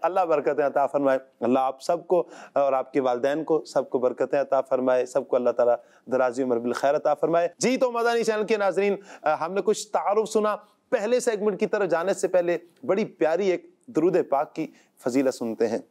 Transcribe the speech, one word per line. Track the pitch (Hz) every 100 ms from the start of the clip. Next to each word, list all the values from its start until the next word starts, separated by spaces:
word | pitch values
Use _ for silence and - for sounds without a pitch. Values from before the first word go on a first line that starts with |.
अल्लाह | 165 190 180
बरकतें | 156 147 143
अता | 143 143 139
फरमाए, | 147 139 135
अल्लाह | - _ 117 131
आप | 131 135
सबको | - 175 - 139 120 - - -
और | 139
आपके | 135 127 151
वालिदैन | 127 123 135 147
को | 151 160 -
सबको | 151 127 135
बरकतें | 123 117 131 143
अता | 135 135
फरमाए, | 135 131 131 127 127
सबको | - 123 131
अल्लाह | 123
ताला | 120 120 120 - _ -
दराजी | 127 127 123
उम्र | 131 120
बिल | 120
खैर | 120 139 147
अता | 151
फरमाए। | 147 160 139 170 -
जी, | 208 254
तो | 254
मदनी | 233 233 233
चैनल | 220 214
के | 208 220
नाज़रीन, | 196 170 202 196 - -
अ, | -
हमने | 151 160 190
कुछ | 196 208 -
तारुफ | 190 165 208 214
सुना। | 220 214 202 - _ _
पहले | 247 208 247
सेगमेंट | 240 214 214 185
की | 214
तरफ | 214 196
जाने | 165 175
से | 185 180
पहले | 180 175 170 - _ 123
बड़ी | 190
प्यारी | 208 - 156 170 196
एक | 175 - _ -
दुरूद | 123 165 175 143
पाक | 139 151
की | - 156 - _ _
फजीलत | - 123 131
सुनते | - 120 110 117
हैं। | 107 -